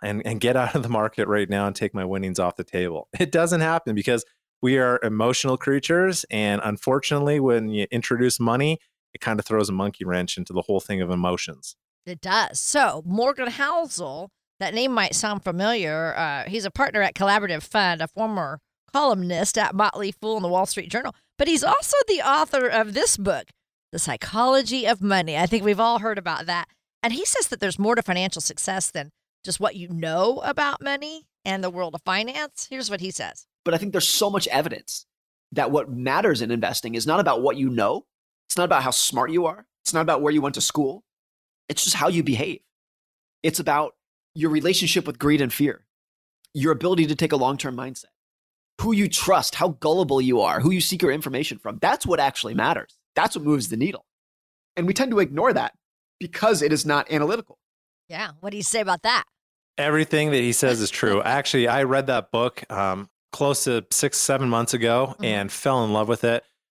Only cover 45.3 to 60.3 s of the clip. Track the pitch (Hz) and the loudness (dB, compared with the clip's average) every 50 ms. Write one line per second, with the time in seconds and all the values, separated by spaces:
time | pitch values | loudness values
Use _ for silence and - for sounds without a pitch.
45.3 | 151 147 143 123 - - 147 143 113 - _ _ _ _ _ _ _ _ _ _ | 4 4 2 0 0 0 0 0 0 -4 _ _ _ _ _ _ _ _ _ _
46.3 | _ _ _ _ _ 147 135 160 160 123 - 180 190 170 165 147 151 - 170 151 | _ _ _ _ _ -2 0 2 2 2 2 2 4 4 4 2 2 0 0 0
47.3 | 156 143 127 131 139 135 - 143 127 120 131 131 131 - - _ _ _ _ _ | 2 2 2 0 0 -2 -6 -6 -6 -8 -10 -10 -12 -14 -18 _ _ _ _ _
48.3 | _ _ _ _ _ _ _ _ _ - - 220 226 202 208 170 - - - - | _ _ _ _ _ _ _ _ _ -4 0 2 4 4 2 2 0 0 2 4
49.3 | 190 160 - - - - 170 180 156 - - 151 160 185 185 135 135 135 131 127 | 4 4 4 0 -2 0 0 0 0 0 0 2 2 2 2 2 2 2 4 4
50.3 | 123 117 101 82 76 82 123 160 185 180 - - 190 165 180 151 131 151 - 143 | 4 4 4 4 2 2 2 2 2 2 0 -2 0 2 2 2 2 0 -4 -4
51.3 | 135 131 147 - - - _ 110 104 - - 175 247 - - - 175 156 143 135 | -4 -4 -4 -4 -6 -8 _ -10 -6 -2 0 0 0 0 0 0 0 2 2 0
52.3 | - - - 107 113 - 110 139 165 113 - - _ _ _ _ _ - 175 220 | 0 -2 -8 -4 -2 0 0 0 0 -2 -4 -10 _ _ _ _ _ 0 0 0
53.3 | - 180 147 147 151 139 113 87 104 113 131 190 190 - - _ _ _ _ _ | -2 -2 0 0 2 2 0 -2 -2 0 0 -2 -2 -6 -14 _ _ _ _ _
54.3 | _ _ _ _ _ _ _ _ _ - 170 180 196 - 269 262 233 202 185 135 | _ _ _ _ _ _ _ _ _ -2 0 0 2 2 0 2 4 2 2 2
55.3 | 139 151 208 254 208 - 120 - - _ _ _ _ _ _ _ _ _ 190 170 | 2 0 2 2 2 2 -2 -4 -8 _ _ _ _ _ _ _ _ _ -14 -12
56.3 | - - - 220 220 165 147 151 156 143 - 151 147 143 139 - 156 151 147 156 | -6 0 2 2 4 4 4 2 2 2 2 2 2 0 0 0 0 0 0 0
57.3 | 208 233 - _ - _ _ _ _ _ _ _ _ _ _ _ 170 160 214 185 | 0 -2 -4 _ -20 _ _ _ _ _ _ _ _ _ _ _ -10 -10 -10 -10
58.3 | 147 156 - 202 202 208 185 - - 233 214 190 180 165 - 220 247 233 - - | -10 -12 -12 -10 -8 -6 -4 -2 -2 0 0 0 -2 0 0 0 0 0 -2 -4
59.3 | _ _ _ _ _ _ _ _ _ - 143 151 151 156 156 151 - 151 151 151 | _ _ _ _ _ _ _ _ _ -2 0 2 2 2 2 2 2 2 2 4